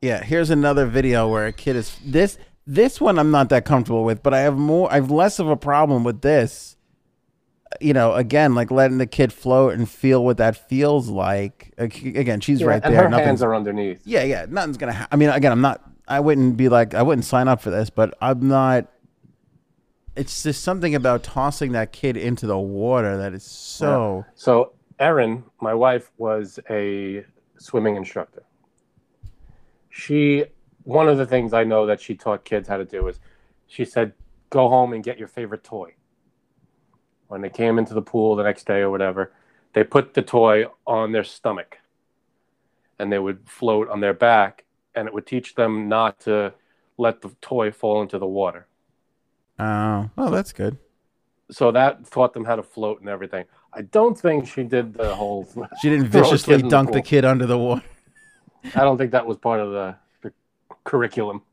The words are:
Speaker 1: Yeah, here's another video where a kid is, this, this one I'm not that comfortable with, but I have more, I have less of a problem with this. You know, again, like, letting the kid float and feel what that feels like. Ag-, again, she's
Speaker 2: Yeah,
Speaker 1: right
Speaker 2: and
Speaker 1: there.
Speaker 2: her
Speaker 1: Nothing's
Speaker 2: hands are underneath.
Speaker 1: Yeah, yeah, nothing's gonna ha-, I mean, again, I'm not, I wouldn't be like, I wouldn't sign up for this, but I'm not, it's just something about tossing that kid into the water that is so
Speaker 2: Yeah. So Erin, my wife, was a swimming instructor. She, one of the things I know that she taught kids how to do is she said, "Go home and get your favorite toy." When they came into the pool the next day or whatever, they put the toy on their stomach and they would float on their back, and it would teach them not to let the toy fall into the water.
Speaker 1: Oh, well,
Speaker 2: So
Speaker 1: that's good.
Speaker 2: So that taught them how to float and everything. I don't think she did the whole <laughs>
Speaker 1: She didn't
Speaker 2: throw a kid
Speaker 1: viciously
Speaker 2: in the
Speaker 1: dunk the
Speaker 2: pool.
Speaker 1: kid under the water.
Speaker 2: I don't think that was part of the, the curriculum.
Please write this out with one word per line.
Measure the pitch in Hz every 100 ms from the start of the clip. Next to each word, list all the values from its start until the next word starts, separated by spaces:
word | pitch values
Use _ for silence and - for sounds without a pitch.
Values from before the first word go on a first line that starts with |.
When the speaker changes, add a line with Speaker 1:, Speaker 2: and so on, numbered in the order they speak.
Speaker 1:
Yeah, | 127 110
here's | 104 160 160
another | 156 143 143 131
video | 120 131 120 113
where | 110 107
a |
kid | 110 - 123
is, | 110 -
this, | 143 139 196 - - _ -
this | 143 247 -
one | 294 180
I'm | 151
not | 151 127
that | 131
comfortable | - 143 113 117
with, | 113 110
but | 139
I | 135
have | 139 139
more, | 147 160 185
I | 143
have | 135
less | 147 190 -
of | 160
a | 147
problem | 143 143 151 131
with | 117 113
this. | 139 151 113 - - _ _ _ _ _ _ _ _ _ _ -
You | 156
know, | 135 117 101
again, | 120 143 151 120
like, | 117
letting | 131 135 131
the | 127
kid | - 131
float | - 127 127 131 98
and | 113
feel | - 135 131 123
what | 117
that | 113 110 _
feels | 131 147 147 123
like. | 95 92 101 101 - - -
Ag-, | 117 - 131 123
again, | 123 107
she's | - 139
Speaker 2:
Yeah, | -
Speaker 1:
right | 110
Speaker 2:
and | -
Speaker 1:
there. | -
Speaker 2:
her | -
Speaker 1:
Nothing's | 117 147
Speaker 2:
hands | 131
are | 120 110
underneath. | 104 104 101 90
Speaker 1:
Yeah, | - 226
yeah, | 135 120 80
nothing's | 170 170 127
gonna | 131
ha-, | 101 117
I | 143
mean, | 147
again, | 139 139
I'm | 117
not, | 135 127 - - -
I | 139
wouldn't | 147 143 127 117
be | 131
like, | 120 117 107
I |
wouldn't | 123 143 113
sign | 131 127
up | 123
for | -
this, | 92 107
but | - 110 -
I'm | 123 127 131
not, | 135 131 127 - _ _ _ _ _ _ _ _ _ _ _ - -
it's | 139 -
just | 156 139
something | - 185 170 147
about | 127 120
tossing | - - 139 139 143
that | 120 110
kid | - 139 117
into | 117 120 110
the | 95
water | 98 98 110 127 107 98
that | 98
is | 95
so | - - - - 151 139 110 95 104
Speaker 2:
Yeah. | _
So | - 120 123 _ _ _
Erin, | 147 160 113 117 123 _
my | 113
wife, | 113 127 123 - _
was | 113 110 101 - -
a | 107 101 101 98 98 98 _ _ _
swimming | - 123 107 104
instructor. | 92 - 85 - _ _ _ _ _ _ _ _ - - - - _ _ _
She, | - - 147 147 143 147 _ _ _
one | - 135 156
of | 139
the | 127
things | 127 117
I | 117
know | 113 110 107
that | 104
she | - 104
taught | - 104 -
kids | 107 98
how | 101
to | 95
do | 101 92
is | 92 - _ _ _ _
she | - 123
said, | - 113 - - _ _
"Go | 139 127
home | 127 123
and | 113
get | 110 120
your | 110
favorite | - 117 107
toy." | _ 110 85 _ _ _ _ _ _ _ _ _ _ _ _ _ _
When | 98
they | 98
came | - 117 113
into | 110
the | 110
pool | 107 120 110 104
the |
next | 104 98 -
day | 101
or | 98
whatever, | 98 95 92 95 _ _ _ _
they | -
put | 107 143 131
the | -
toy | - 123 113 107 117 _ -
on | 117 110
their | 110
stomach | 98 - 117 98 87 - _ _ _ _ _ _ _ _ _ _ _ _
and | 101
they | 101
would | 98 98 _
float | - 120 107 110
on | 104
their | 101
back, | 98 120 113 98 - _ _ _ -
and | 110
it |
would | 107 -
teach | 127 123 -
them | 113 110 104
not | 110 110 -
to | - 104 101 - _ _ _ _
let | 117 110
the | 101 _
toy | - 127 110
fall | 107 113 107
into | 101 98
the | 95
water. | 98 95 87 92 _ _ _ _ _ _ _ _ _
Speaker 1:
Oh, | 107 107 107 104 107 -
well, | 254
Speaker 2:
So | 170
Speaker 1:
that's | 202
good. | - 101 135 _ _ _ _ _ _ _
Speaker 2:
So | - 123
that | 117 135 - -
taught | - 127
them | - 113
how | 117
to |
float | 104 - 107 104
and | 101
everything. | 101 92 95 90 _ _
I | -
don't | 104 214 233 233
think | - 151 127
she | -
did | 120 123 117
the | 110 110 98
whole | 104 101 92 - 113
<laughs> | -
Speaker 1:
She | 151
didn't | 147 131
Speaker 2:
throw | 107
a |
kid | 139
Speaker 1:
viciously | 151 - 143
Speaker 2:
in |
the | 127
Speaker 1:
dunk | 139 135
the | 123
Speaker 2:
pool. |
Speaker 1:
kid | - 147 131
under | 131 123
the | 123
water. | 123 120 - - _ _ _ _ _ _ 254 -
Speaker 2:
I |
don't | 139 131
think | 131
that | 123 117
was | 107
part | 117 113
of | 104
the, | 101 95 95 _ _
the | 110 _ _ _ _ -
curriculum. | - 135 117 - 104 101 _